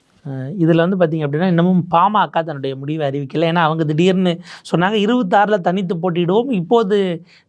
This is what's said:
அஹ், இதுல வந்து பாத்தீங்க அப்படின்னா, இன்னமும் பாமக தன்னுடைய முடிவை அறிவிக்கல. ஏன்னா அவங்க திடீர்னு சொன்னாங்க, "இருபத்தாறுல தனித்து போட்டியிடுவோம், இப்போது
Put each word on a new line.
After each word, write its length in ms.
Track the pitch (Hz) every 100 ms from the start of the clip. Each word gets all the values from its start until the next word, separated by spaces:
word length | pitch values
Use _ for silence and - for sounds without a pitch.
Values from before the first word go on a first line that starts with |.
| _ _
அஹ், 260 | 143 135 131 196
இதுல 240 | 160 165
வந்து 140 | 170 196
பாத்தீங்க 280 | 170 160
அப்படின்னா, 220 | 147 147 185
இன்னமும் 360 | 170 180 185 170
பாமக 520 | 170 175 214 175 170
தன்னுடைய 340 | 165 143 135 135
முடிவை 280 | 139 160 143
அறிவிக்கல. 400 | 143 135 143 165
ஏன்னா 160 | 175
அவங்க 220 | 160 160
திடீர்னு 480 | 156 156 180 185 180 165 - -
சொன்னாங்க, 340 | - 170 185 220
"இருபத்தாறுல 600 | 208 247 190 202 202 208
தனித்து 340 | 170 185 180
போட்டியிடுவோம், 560 | 180 180 170 170 196 240
இப்போது 460 | 208 170 233 226 202 190 165 170 -